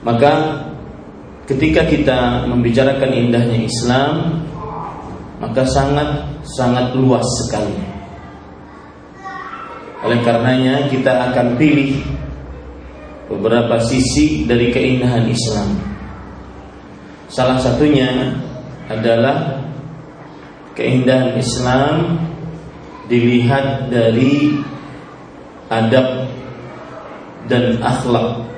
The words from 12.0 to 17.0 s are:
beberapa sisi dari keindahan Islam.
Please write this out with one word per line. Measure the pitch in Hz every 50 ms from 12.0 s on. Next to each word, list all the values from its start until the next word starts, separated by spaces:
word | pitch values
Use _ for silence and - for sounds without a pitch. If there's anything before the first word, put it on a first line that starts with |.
| - - - - - - - - - - - - - - - - - - - - - - - - - -
beberapa | 101 98 101 113 117 120 120 - 120 113
sisi | 113 117 135 127 - - - 143 151 151 - - -
dari | 117 120 120 120 120
keindahan | - 131 127 131 127 123 123 123 123 117 117
Islam. | 117 120 - - 113 107 107 104 202 202 - - - - - - - - - - - - - - - - - - - - - - - - -